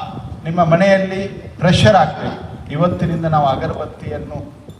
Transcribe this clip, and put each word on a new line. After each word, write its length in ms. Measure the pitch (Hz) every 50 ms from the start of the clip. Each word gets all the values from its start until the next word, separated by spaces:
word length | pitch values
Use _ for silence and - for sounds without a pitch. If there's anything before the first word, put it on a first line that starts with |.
| - - - - - - - - -
ನಿಮ್ಮ 200 | 160 170 180 170
ಮನೆಯಲ್ಲಿ 640 | 156 165 180 196 196 196 190 190 185 190 190 202 - - - - - - -
ಪ್ರೆಷರ್ 380 | - 185 - - - 214 202
ಹಾಕ್ಬೇಕು, 760 | 180 156 151 - - 131 127 - - - - - - - -
"ಇವತ್ತಿನಿಂದ 560 | 139 156 175 180 175 - 170 165 165 165 165
ನಾವು 200 | 160 156 151 147
ಅಗರಬತ್ತಿಯನ್ನು 880 | 135 135 139 160 160 - - - - - - - 151 147 147 - - 143 147 - - - - - - - -